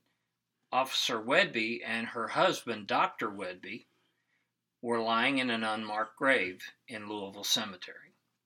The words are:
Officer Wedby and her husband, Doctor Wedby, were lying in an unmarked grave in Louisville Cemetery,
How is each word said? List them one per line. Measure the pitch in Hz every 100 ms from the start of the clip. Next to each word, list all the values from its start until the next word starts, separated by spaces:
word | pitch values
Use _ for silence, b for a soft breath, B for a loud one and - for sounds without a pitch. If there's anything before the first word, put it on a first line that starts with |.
| _ _ _ _ _ _ -
Officer | 123 135 - - 117
Wedby | 110 156 190 123 110 117 113
and | 113 113
her | 117 110
husband, | 143 180 156 - 110 98
Doctor | 131 180 - 113
Wedby, | 101 92 90 92 87 - _ _ _ _ _ _ _ _ -
were | 120 117
lying | 113 113 127 139
in | 127
an | 113
unmarked | 110 110 107 107 110 -
grave | 135 127 90 92 - - -
in | 110 104
Louisville | 104 98 101
Cemetery, | 101 - 107 92 - - - _ _ _